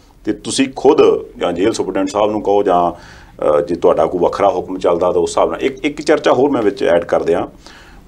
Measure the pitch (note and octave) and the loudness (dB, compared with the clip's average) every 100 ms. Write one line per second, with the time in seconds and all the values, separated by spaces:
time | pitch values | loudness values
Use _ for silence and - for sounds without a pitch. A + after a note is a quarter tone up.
0 | _ _ A2 - A2+ A#2+ C3 - C3 D#3 | _ _ -8 -6 -6 -4 -4 0 2 4
1 | G#2+ E2 - - F2 F2 G#2+ G#2+ F2 E2+ | 4 2 -4 -6 -4 -2 -2 -2 -4 -4
2 | F#2+ G2+ G#2+ G#2+ G2 G2+ F#2+ F2 F2 - | -2 0 0 -2 0 0 2 2 0 -4
3 | - - - - D2+ D2 C#2+ E2+ F2+ D#2 | -16 -20 -20 -6 0 0 0 0 2 2
4 | D#2 F2 E2 - G2 F2+ F2 F#2 F#2 E2+ | 0 0 -2 2 0 0 -4 -4 -2 0
5 | F2+ F2+ E2+ - F2 E2+ C3 - D3+ D3 | 0 0 0 0 -2 -2 -4 -4 -8 -4
6 | D3+ D3+ D#3 B2+ C#3+ C3 G#2 F#2+ G#2 E2+ | 0 2 2 2 2 2 -2 0 0 0
7 | - E2 D#2+ F2 - - - - - - | 0 -2 0 -2 -2 -10 -20 -20 -20 -12